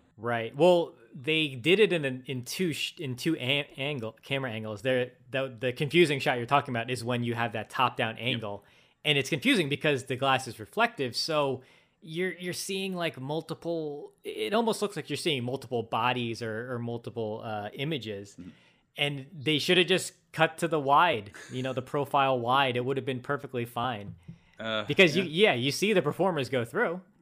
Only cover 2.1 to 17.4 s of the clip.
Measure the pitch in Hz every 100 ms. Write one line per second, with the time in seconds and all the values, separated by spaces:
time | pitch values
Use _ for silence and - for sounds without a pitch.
2.1 | 131 127 131 123 - 185 139 - - 147
3.1 | 120 170 156 123 143 147 - 139 147 110
4.1 | - - 139 131 110 110 104 131 127 123
5.1 | - - 131 135 117 127 123 147 170 165
6.1 | 139 147 127 120 147 131 120 113 123 113
7.1 | 123 117 117 117 110 104 - 151 - 117
8.1 | 110 117 123 107 101 - _ _ _ 156
9.1 | 143 127 160 240 254 147 139 156 139 117
10.1 | 123 135 - - 107 104 - 233 - 131
11.1 | - - 156 139 127 - - _ _ 170
12.1 | 160 185 165 180 165 - 196 190 180 170
13.1 | - 131 156 160 156 170 165 156 143 -
14.1 | _ - - 214 208 226 208 202 170 -
15.1 | 143 180 139 120 131 120 120 107 120 123
16.1 | 123 120 110 117 110 123 123 117 117 120
17.1 | 120 110 110